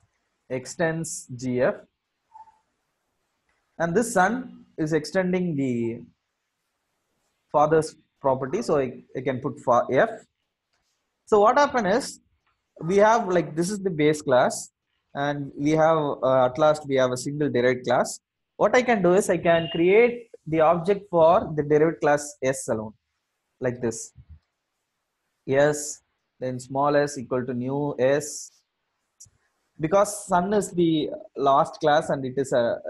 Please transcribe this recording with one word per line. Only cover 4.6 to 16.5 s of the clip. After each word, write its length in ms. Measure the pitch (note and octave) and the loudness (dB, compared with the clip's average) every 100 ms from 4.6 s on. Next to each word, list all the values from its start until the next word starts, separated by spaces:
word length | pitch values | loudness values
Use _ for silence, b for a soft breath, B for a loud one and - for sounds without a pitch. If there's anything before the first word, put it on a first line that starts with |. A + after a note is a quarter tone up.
| _ - | _ -8
is 140 | D#3 | -2
extending 640 | D#3 D3+ F#3+ F3+ F3+ F3+ C#3+ | -2 -2 -2 -2 -2 -2 -2
the 460 | C3 A#2+ A#2 A#2+ - _ _ _ _ _ _ _ _ _ _ _ _ _ _ | -2 -2 -4 -6 -14 _ _ _ _ _ _ _ _ _ _ _ _ _ _
father's 420 | D3+ D3+ D#3+ D#3 - _ _ | 0 4 2 0 -8 _ _
property. 420 | C#3 B2+ C3 G3 | -2 0 -2 -4
So 160 | A#3 D3+ | 0 0
I, 220 | B2+ A#2+ - C3+ | 0 -6 -14 -8
I 60 | |
can 180 | C3 B2 | -6 -4
put 180 | C#3+ - | -6 -4
fa-, 260 | - A#2+ - | 2 2 4
F. 160 | C3 A3+ - - _ _ _ _ _ _ _ _ _ - | 2 0 -4 -18 _ _ _ _ _ _ _ _ _ 0
So 140 | G#3 | 4
what 180 | G#3+ C4 | 6 4
happened 300 | C#4+ C4 F#3 | 2 0 0
is 320 | A#3 - - _ _ _ _ _ - | -2 -4 -14 _ _ _ _ _ -12
we 160 | D#3+ G3 | -2 4
have 320 | G#3+ A3+ F#3+ | 4 4 2
like, 260 | F3+ D3 D3+ | -2 -2 -6
this 140 | F3 | -6
is 100 | G#3 | -4
the 100 | F#3+ | -6
base 320 | D3+ D3 D3+ | 0 0 0
class 500 | C#3+ B2 F#3 - - _ _ _ _ | 2 2 2 -2 -12 _ _ _ _
and 400 | C#3+ C#3+ C#3+ C#3 - | -8 -6 -6 -10 -4
we 160 | D3 | 0
have, 260 | D#3 D#3 D#3+ D3 - | 2 4 2 0 -2
uh, 260 | C3 C3 | 2 4
at 100 | B2+ | 2